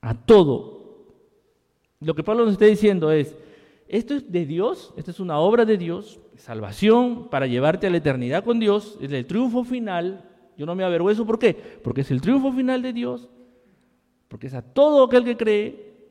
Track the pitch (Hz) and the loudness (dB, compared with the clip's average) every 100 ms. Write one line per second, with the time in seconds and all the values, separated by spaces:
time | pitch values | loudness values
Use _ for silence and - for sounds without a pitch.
0 | 117 113 - 214 160 120 - - - - | -8 -8 6 6 8 0 -6 -20 -20 -20
1 | _ _ _ _ _ _ _ _ _ _ | _ _ _ _ _ _ _ _ _ _
2 | 151 156 160 226 226 190 214 214 214 190 | -6 -6 -2 0 2 6 4 6 2 2
3 | 156 156 139 - - - _ _ _ 214 | 2 2 0 -8 -20 -20 _ _ _ -6
4 | 233 285 - 175 151 165 220 370 - - | -4 -8 -4 -6 -4 -4 -4 -4 -12 -16
5 | 151 175 185 147 170 233 220 214 170 170 | -16 -10 -6 0 2 2 2 0 -2 -10
6 | 208 - _ _ - 113 104 101 208 233 | -12 -20 _ _ -16 -12 -12 0 4 4
7 | 247 233 - 139 135 120 143 180 196 175 | 4 -4 -6 -4 -2 0 0 0 0 0
8 | 151 131 123 156 220 233 214 202 208 - | 0 -2 -2 -4 -2 0 2 0 -2 -14
9 | 139 139 123 185 254 233 240 247 220 180 | -8 -8 -4 -2 -2 -2 -4 -6 -4 -4
10 | 175 190 - _ _ - 151 180 185 170 | -4 -8 -18 _ _ -14 -8 -4 -2 0
11 | 180 214 220 226 233 - - - - 131 | 0 0 0 2 2 0 -10 -12 -6 -4
12 | 139 131 147 269 269 254 254 254 254 233 | -2 -2 2 0 0 -2 -2 -2 -4 -6
13 | 240 247 - _ _ _ _ _ _ _ | -8 -8 -14 _ _ _ _ _ _ _
14 | _ _ _ - 139 131 117 - 294 294 | _ _ _ -18 -14 -14 -8 2 4 6
15 | 254 247 247 233 220 208 214 - - _ | 6 4 2 -2 0 0 -2 -10 -20 _
16 | _ | _